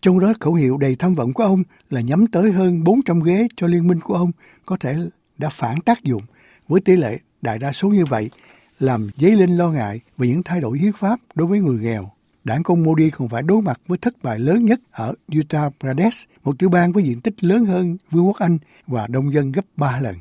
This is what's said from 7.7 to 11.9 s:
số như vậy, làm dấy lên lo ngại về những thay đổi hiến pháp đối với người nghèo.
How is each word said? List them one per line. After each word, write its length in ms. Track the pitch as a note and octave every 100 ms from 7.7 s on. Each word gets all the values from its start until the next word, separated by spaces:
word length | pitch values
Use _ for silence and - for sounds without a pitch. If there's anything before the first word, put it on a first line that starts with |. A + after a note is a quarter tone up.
số 160 | C3+ G3
như 160 | G#3
vậy, 260 | D#3+ A#2+ A2 _ _ _ _ _
làm 320 | C3 B2 G#2 G2+
dấy 200 | E3 G#3+
lên 140 | F#3
lo 200 | F3 F3
ngại 300 | D#3 G#2+ G#2+ _ -
về 100 | B2
những 140 | C#3+
thay 180 | F3+ F3+
đổi 180 | B2+ C#3
hiến 140 | G3 G3
pháp 220 | G3 A#3+ _
đối 140 | - E3+
với 120 | G3+
người 180 | F3 A#2+
nghèo. 320 | A2+